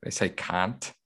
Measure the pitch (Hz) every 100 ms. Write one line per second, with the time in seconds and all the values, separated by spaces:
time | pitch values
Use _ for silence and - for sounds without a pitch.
0 | - - 98 - - 87 92 123 - -